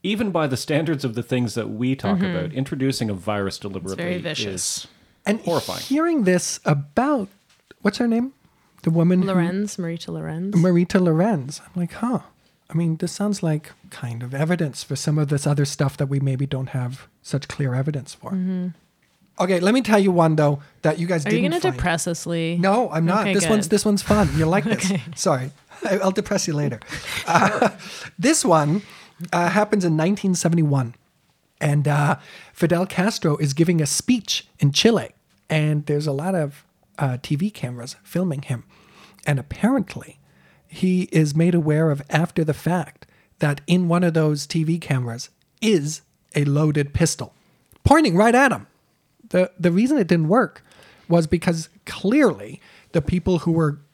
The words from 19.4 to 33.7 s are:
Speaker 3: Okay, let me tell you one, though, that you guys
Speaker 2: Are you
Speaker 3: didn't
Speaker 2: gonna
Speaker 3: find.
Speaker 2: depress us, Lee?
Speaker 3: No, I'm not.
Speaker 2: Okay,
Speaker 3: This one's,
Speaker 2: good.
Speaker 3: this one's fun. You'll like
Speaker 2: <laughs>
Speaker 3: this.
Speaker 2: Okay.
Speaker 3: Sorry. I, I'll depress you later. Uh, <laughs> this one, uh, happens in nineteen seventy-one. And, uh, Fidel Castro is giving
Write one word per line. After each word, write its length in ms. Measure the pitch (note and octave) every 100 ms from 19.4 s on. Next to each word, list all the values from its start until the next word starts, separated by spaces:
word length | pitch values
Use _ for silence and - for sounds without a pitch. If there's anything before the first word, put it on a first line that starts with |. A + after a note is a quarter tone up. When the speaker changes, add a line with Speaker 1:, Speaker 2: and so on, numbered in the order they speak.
Speaker 3:
Okay, 180 | G3 F3+
let 160 | F3+
me 80 | B3+
tell 160 | G#3+ G#3
you 140 | G3
one, 240 | F3 E3 D#3
though, 240 | D3 C#3+ - _
that 180 | D#3 E3+
you 80 | E3+
guys 180 | E3+ C#3
Speaker 2:
Are 40 |
you 80 | A#3+
Speaker 3:
didn't 100 | -
Speaker 2:
gonna 100 | E4+
Speaker 3:
find. 120 | F#4
Speaker 2:
depress 320 | B2 F3+ E3 -
us, 200 | E3+ -
Lee? 320 | E3+ E3 E3+
Speaker 3:
No, 300 | G3 G#3+ A3
I'm 120 | D#3+
not. 180 | E3 G3+
Speaker 2:
Okay, 120 | G3+
Speaker 3:
This 140 | G3 E3+
one's, 180 | G#3+ E3
Speaker 2:
good. 40 |
Speaker 3:
this 140 | G#3
one's 180 | G#3+ G3+
fun. 260 | - G#3 - D3
You'll 140 | D#3+
like 120 | F#3+
Speaker 2:
<laughs> 80 | F#3+
Speaker 3:
this. 120 | G#3+ F#3
Speaker 2:
Okay. 140 | F#3+ C#3 D3
Speaker 3:
Sorry. 340 | F#3 C3+ C3 - _ -
I, 140 | - G3
I'll 140 | F#3+
depress 340 | F#3+ - G3 -
you 80 |
later. 240 | D3 C#3+ A2+ - - - - -
Uh, 440 | E3+ G#3+ G#3+ - - -
<laughs> 240 | - - -
this 260 | A3+ D#4
one, 380 | A#3 D#3+ D3 F#3+ - - - _ E3+
uh, 160 | F3 F3
happens 360 | F#3 G#3 G#3
in 120 | F3+ D#3
nineteen 400 | E3 G3+ F#3+ F3
seventy-one. 580 | E3 E3+ D3 C#3 A#2 - _ _ _ _ _ _
And, 280 | D#3 D3 C#3+
uh, 280 | C#3+ C#3 - - - -
Fidel 340 | - E3 E3+ F#3+
Castro 500 | - F#3+ - E3 D3
is 140 | D3+
giving 280 | C3+ E3